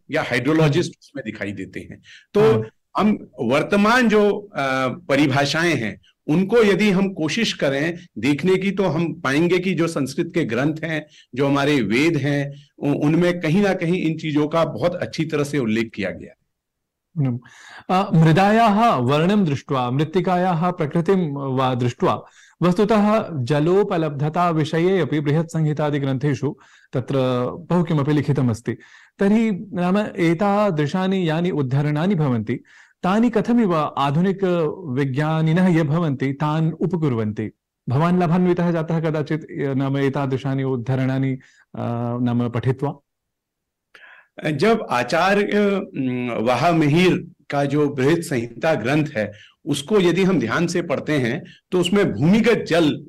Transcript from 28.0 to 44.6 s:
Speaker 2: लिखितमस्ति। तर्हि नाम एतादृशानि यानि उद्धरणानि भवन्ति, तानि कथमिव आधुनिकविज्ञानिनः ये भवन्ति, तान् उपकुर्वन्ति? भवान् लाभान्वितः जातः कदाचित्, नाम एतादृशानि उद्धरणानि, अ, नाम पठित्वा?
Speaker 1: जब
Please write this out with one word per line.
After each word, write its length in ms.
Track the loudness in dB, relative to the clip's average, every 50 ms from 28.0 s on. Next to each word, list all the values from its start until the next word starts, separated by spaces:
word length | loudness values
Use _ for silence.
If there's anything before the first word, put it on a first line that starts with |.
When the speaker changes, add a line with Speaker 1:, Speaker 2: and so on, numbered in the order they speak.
| 0 2
Speaker 2:
लिखितमस्ति। 640 | 0 0 2 0 0 2 2 0 0 -2 -4 -6 -8 -8 -10 -20 -20 -20 -20 _ _ 0
तर्हि 480 | 2 2 4 4 2 0 -2 -4 -8 -8
नाम 340 | -4 -2 0 0 0 0 -2 -2 -2
एतादृशानि 1120 | 0 0 2 2 2 2 2 2 2 2 2 0 0 -2 -2 -2 -2 0 0 0 0 0 0
यानि 220 | 0 0 -2 -2
उद्धरणानि 640 | -2 -2 -2 0 0 0 0 0 0 0 0 0 0
भवन्ति, 460 | 2 2 0 0 0 -2 -4 -6 -6 -8 _ -20 -20 -20 _ _ _
तानि 280 | -2 0 2 2 2 2
कथमिव 460 | 2 0 0 2 2 2 2 2 2
आधुनिकविज्ञानिनः 2000 | 0 0 -2 -2 -2 0 0 2 2 2 0 0 0 0 0 0 0 0 -2 -4 -6 -8 -6 -4 -2 -2 -2 -2 -2 -2 0 0 0 0 2 2 2 4 4 4
ये 60 | 2
भवन्ति, 500 | 2 2 0 0 0 -2 -2 -2 -4 -4
तान् 400 | -4 -2 -2 -2 0 0 -2 -2
उपकुर्वन्ति? 760 | -2 -2 -4 -2 -2 -2 -2 0 0 -2 -2 -4 -4 -6 -8 -8 -10 _ _ _ _ _ _ -4
भवान् 320 | -2 0 2 2 2 2
लाभान्वितः 500 | 2 2 2 2 2 2 2 0 0 0
जातः 300 | 0 -2 -2 -2 -2 -2
कदाचित्, 420 | -2 -2 -2 -2 -2 -4 -4 -6 -6 -8
नाम 480 | -8 -6 -4 -2 -2 -2 0 0 0 0
एतादृशानि 640 | 0 0 0 -2 -2 -2 -2 -4 -4 -4 -4 -2
उद्धरणानि, 760 | -2 -2 -2 -4 -2 -2 -2 -2 0 0 0 0 -2 -2 -4 -6 -10 _ _ _ _ _ -10
अ, 440 | -8 -6 -6 -4 -4 -4 -4 -2 -2
नाम 260 | -2 0 0 0 0 -2
पठित्वा? 500 | -2 -2 -2 -2 -2 -2 -4 -6 -6 -8 _ _ _ _ _ _ _ _ _ _ _ _ _ _ _ _ _ _ -20 -20 -20 -20 -20 -20 _ _ _ -8 -6 -4
Speaker 1:
जब 360 | -2 2